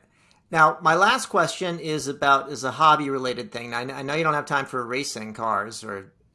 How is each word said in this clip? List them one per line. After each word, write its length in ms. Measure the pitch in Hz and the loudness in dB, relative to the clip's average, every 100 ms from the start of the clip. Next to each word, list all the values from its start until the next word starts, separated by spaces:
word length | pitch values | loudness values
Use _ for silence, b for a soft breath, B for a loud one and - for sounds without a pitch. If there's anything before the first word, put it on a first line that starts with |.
| _ b b b - | _ b b b -4
Now, 280 | 160 156 160 | 4 4 4
my 120 | 160 | 2
last 320 | 170 202 247 - | 4 4 2 0
question 540 | 196 160 - 185 170 | 0 0 -2 -6 -4
is 260 | 160 151 131 | -4 -4 -4
about, 440 | 139 139 139 135 | 0 4 4 2
is 120 | 131 | -6
a 60 | 131 | -6
hobby-related 800 | 120 156 151 139 135 127 120 110 | 4 6 6 2 -2 -2 -4 -8
thing. 240 | 120 120 | -10 -6
I 100 | 117 | -6
kn-, 120 | 131 135 | -6 -8
I 40 | |
know 120 | 139 | -4
you 80 | 156 | -2
don't 120 | 160 | 0
have 120 | 147 143 | 0 0
time 200 | 143 135 | -2 -2
for 200 | 135 117 | -6 -4
racing 480 | 127 139 113 107 | -4 -4 -8 -10
cars, 480 | 107 113 101 107 110 | -4 0 0 -2 -10
or 300 | 110 98 95 _ _ | -10 -10 -12 _ _